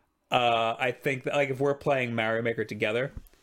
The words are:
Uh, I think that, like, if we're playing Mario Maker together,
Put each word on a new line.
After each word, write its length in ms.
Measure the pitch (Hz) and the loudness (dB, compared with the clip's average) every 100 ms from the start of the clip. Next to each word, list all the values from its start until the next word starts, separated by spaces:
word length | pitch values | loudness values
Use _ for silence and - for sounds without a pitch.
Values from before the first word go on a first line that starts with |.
| _ _ _ | _ _ _
Uh, 460 | 127 120 117 113 117 | 2 4 4 2 0
I 140 | 131 | -2
think 320 | 120 147 131 | -2 -4 -4
that, 100 | 143 | -2
like, 160 | 147 139 | 0 0
if 80 | 131 | 0
we're 140 | 143 | 0
playing 400 | 139 151 135 123 | 0 0 0 0
Mario 280 | 117 110 113 | 0 0 0
Maker 220 | 117 113 | 0 -2
together, 480 | 107 104 107 117 139 - - _ | -4 -2 0 0 -2 -6 -18 _